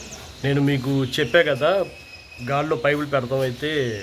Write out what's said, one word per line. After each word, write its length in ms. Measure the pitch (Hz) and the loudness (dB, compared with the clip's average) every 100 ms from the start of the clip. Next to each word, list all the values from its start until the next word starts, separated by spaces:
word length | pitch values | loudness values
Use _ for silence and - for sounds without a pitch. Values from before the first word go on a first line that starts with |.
| - - - - | -16 -16 -16 -6
నేను 180 | 139 139 139 | 0 2 2
మీకు 240 | 139 135 139 131 156 | 2 2 0 0 0
చెప్పా 260 | 143 170 151 | 2 4 4
కదా, 240 | 127 151 196 - - - - - - 123 | 2 2 2 0 -8 -20 -20 -20 -10 -2
గాల్లో 260 | 143 156 156 | -2 0 0
పైపులు 260 | 143 147 147 139 | 2 0 0 0
పెడతాం 260 | 120 135 131 | 0 0 0
అయితే 240 | 117 151 151 123 104 | -2 -2 0 -2 -4